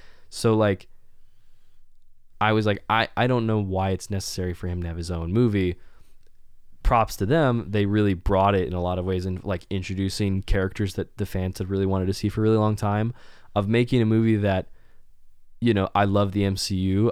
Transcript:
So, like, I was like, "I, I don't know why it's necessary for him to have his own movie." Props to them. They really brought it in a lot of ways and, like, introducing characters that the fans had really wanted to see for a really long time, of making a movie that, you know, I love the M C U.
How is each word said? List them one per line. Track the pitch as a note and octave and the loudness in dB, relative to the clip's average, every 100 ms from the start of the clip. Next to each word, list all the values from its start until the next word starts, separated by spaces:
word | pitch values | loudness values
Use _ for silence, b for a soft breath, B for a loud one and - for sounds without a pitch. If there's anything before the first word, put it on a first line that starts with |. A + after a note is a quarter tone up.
| b b b | b b b
So, | - A2+ A2 | -2 2 4
like, | G#2 G2 - - - - - - - - - - - - - - - - | 2 0 -6 -20 -20 -20 -20 -20 -20 -20 -20 -20 -20 -20 -20 -20 -14 -2
I | G#2+ | 2
was | A2 G#2+ | 2 2
like, | G2+ - | -2 0
"I, | A2 A2+ - | 0 0 0
I | B2 | 0
don't | B2 A2+ | 0 0
know | A2 | -2
why | G2 F#2+ F#2+ | -2 -2 -2
it's | F#2 - | -2 -4
necessary | G2 - - F2+ | -6 -6 -6 -6
for | F2 F2+ | -4 -6
him | F2 | -4
to | F2 | -6
have | E2 | -6
his | E2+ | -6
own | E2+ E2 | -6 -2
movie." | G2+ B2 G2+ F2+ F2 b b b b - - - - - - | 2 2 2 0 -2 b b b b -20 -20 -20 -20 -20 -2
Props | - A#2+ A2 - | 2 2 2 -2
to | G2 | 0
them. | D#3+ C#3+ A#2+ F2 | 4 4 2 0
They | G#2 G2+ | 0 2
really | G#2+ G#2 | 4 2
brought | F2+ - F#2+ G2 | 2 2 4 4
it | G2 F2+ | 4 0
in | |
a | F2+ | -2
lot | F2 F#2 | -2 -2
of | F2+ | -2
ways | F#2 F#2 | -2 -2
and, | F2+ | -6
like, | - F2+ - | -4 -6 -4
introducing | G2 F2+ F#2+ F#2+ - G2+ F#2+ | -6 -6 -2 -2 -2 -2 -2
characters | - G2+ F#2+ - G2+ | 0 0 0 -2 -4
that | - F#2 - | -4 -8 -6
the | G2+ | -6
fans | F#2+ F#2 - | -4 -4 -4
had | F#2 | -4
really | G2 F#2+ | -2 0
wanted | F#2+ F#2 | 0 0
to | |
see | F#2+ G#2 | -2 -2
for | - | 0
a | |
really | A2 A2 | 2 4
long | G#2+ G#2+ | 2 0
time, | G#2 G#2 A2+ b b b b G#2 | 0 0 -2 b b b b -2
of | G2+ | 2
making | A#2 A#2+ B2+ | 2 2 2
a | A2 | 4
movie | A2+ A2+ G#2+ | 4 4 2
that, | G2+ F#2+ - - - - - - - - - - | 2 0 -4 -14 -20 -20 -20 -20 -20 -20 -20 -2
you | A#2+ | 0
know, | G#2 F#2+ G2+ | 2 2 2
I | G2+ | 2
love | G2+ G2+ | 2 0
the | G2 G2 | 0 0
M | F#2 | -2
C | - F#2+ | -4 -2
U. | F#2+ F#2+ A#2 | 0 2 0